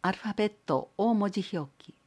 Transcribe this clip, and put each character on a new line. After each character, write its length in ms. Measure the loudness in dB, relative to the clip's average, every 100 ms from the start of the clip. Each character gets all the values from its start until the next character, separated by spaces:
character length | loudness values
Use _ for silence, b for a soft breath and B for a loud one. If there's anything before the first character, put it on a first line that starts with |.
ア 100 | -2
ル 60 | -2
フ 100 | -4
ァ 80 | 0
ベ 100 | 0
ッ 40 | 0 -2
ト 260 | -2 -2 0
大 160 | 2
文 180 | 4 2
字 140 | -2 -4
表 180 | -6 -6 _
記。 180 | -20 -20